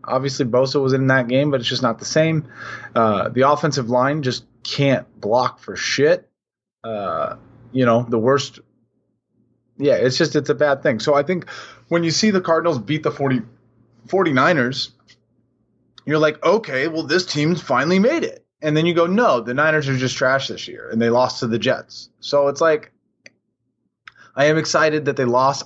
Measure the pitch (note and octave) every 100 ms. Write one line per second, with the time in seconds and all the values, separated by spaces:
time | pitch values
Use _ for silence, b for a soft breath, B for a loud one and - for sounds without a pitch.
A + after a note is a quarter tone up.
0 | - B2+ C#3 C3+ C3 B2 C3 C#3+ C3+ C3
1 | C3+ C3 A#2 C3 D3 C3+ A#2+ B2 A#2+ A2
2 | - D#3 D#3+ D#3+ D3+ B B B B B2
3 | A2+ G2+ - A#2+ C3+ D3 D#3+ C#3 A#2 B2
4 | C3 D#3 C3 - - _ - - C#3 B2
5 | - - G2+ A#2+ B2 - - F#2+ - -
6 | D3 F3+ - _ _ _ _ _ A2+ G#2+
7 | G2 D#2+ D2 - - - - B2+ B2 A#2
8 | A#2+ A#2 A2+ C#3 - - _ _ _ _
9 | _ _ _ _ _ _ _ - C#3+ -
10 | B2 C3 D#3+ D3+ C#3+ C3+ D3 C3+ D#3 A#2
11 | - C#3+ C#3+ F3+ - B B B _ E3+
12 | E3 D3+ A3 F#3+ F#3 E3 E3+ C#3 G#2 D#3
13 | D#3 - C#3 C3 G2 - _ _ _ _
14 | - F#3 F3 C3 D3 E3 B2 C#3 - _
15 | _ _ _ _ _ _ _ _ _ -
16 | - D3+ D#3 D3+ E3 G#3 - C3 D#3 D#3+
17 | C3+ F3 F3+ D3 D3+ D#3 - B2+ D3 F#3
18 | A3+ E4 G3+ - _ _ D3+ D3+ E3 E3
19 | E3+ G3 A#3+ B2+ A2 B2+ D#3 D#3 C#3 C3
20 | B2+ - C3 C3+ - F2+ - - - A2+
21 | A#2 A#2+ B2+ - B2 A2+ A#2 G#2+ - -
22 | - _ - C#3+ C#3 C#3 E3 D3+ - _
23 | _ _ _ _ _ _ _ _ _ _
24 | - B B - D3 D#3+ D#3 D#3+ D#3 D3+
25 | C#3 C3+ B2+ B2 C3 C#3